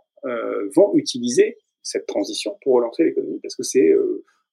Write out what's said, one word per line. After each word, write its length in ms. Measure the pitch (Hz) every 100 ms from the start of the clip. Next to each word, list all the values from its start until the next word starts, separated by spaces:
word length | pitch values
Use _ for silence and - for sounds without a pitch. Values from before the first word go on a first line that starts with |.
| _ _ 135
euh, 440 | 120 113 107 101 156
vont 200 | 202 160
utiliser 640 | 135 123 120 127 - - _ _
cette 220 | - - -
transition 520 | 101 101 104 107 101
pour 140 | 139 127
relancer 280 | 117 -
l'économie 360 | 160 - - -
parce 140 | - -
que 80 |
c'est, 260 | - 131 156
euh, 340 | - - - - _ _